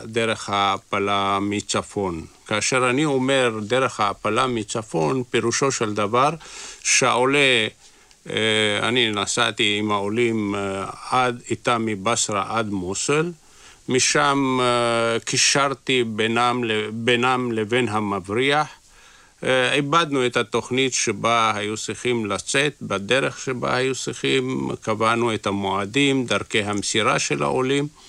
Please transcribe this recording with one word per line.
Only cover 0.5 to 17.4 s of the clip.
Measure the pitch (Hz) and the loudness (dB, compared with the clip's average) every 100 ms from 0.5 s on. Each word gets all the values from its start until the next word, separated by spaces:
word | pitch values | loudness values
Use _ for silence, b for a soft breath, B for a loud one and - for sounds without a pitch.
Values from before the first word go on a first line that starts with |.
| 101 101 98 - 101 101 101 98 98 | 0 2 0 -2 -2 0 0 0 0
מצפון. | 101 104 - 107 - 104 92 82 - - - | -2 -4 -2 -4 -4 -4 -4 -6 -10 -14 -6
כאשר | 107 - 131 127 | -2 0 2 2
אני | 131 156 | 2 2
אומר | 135 131 135 123 110 | 2 2 2 2 -2
דרך | 104 127 123 - | 0 0 0 0
ההעפלה | 101 95 107 113 131 | -2 -2 -2 0 0
מצפון, | 113 - - - 165 151 135 123 | -2 -4 -6 -4 -2 0 0 -2
פירושו | 117 117 - 139 | 0 0 2 0
של | - 110 | 0 -2
דבר | 104 104 123 147 160 B B B B | -2 0 2 2 0 B B B B
שהעולה, | - - 127 117 127 147 135 120 107 - B B B B - | 0 2 2 2 2 4 4 4 0 -6 B B B B -6
אה, | 107 110 107 107 104 | 0 2 4 2 2
אני | 110 123 113 | 2 2 2
נסעתי | 104 98 - 117 110 107 104 | 0 0 0 0 2 2 2
עם | 104 | 0
העולים, | 101 101 113 117 113 101 101 | 0 0 2 2 2 -2 -2
אה, | 98 98 98 - - | -2 -4 -8 -10 -2
עד, | 127 127 120 - | 0 0 -2 -6
איתם | 113 131 117 113 | -4 -2 0 0
מבשרה | 101 107 117 - 101 92 | -2 -2 0 0 -2 -2
עד | 113 104 | -2 -2
מוסול, | 101 90 98 - 147 175 170 B B B B - | -4 -4 -4 -2 0 -2 -6 B B B B -2
משם, | 127 - 156 143 139 135 127 | 0 2 4 2 2 2 2
אה, | 123 120 117 117 117 113 | 2 2 2 2 0 -2
קישרתי | - 131 - 143 139 131 - 131 | -2 0 2 2 0 -2 0 0
בינם | 113 107 110 117 120 123 | 0 0 0 2 2 2
ל-, | 117 107 107 | 0 -2 -2
בינם | 113 117 120 123 127 | -2 2 2 2 0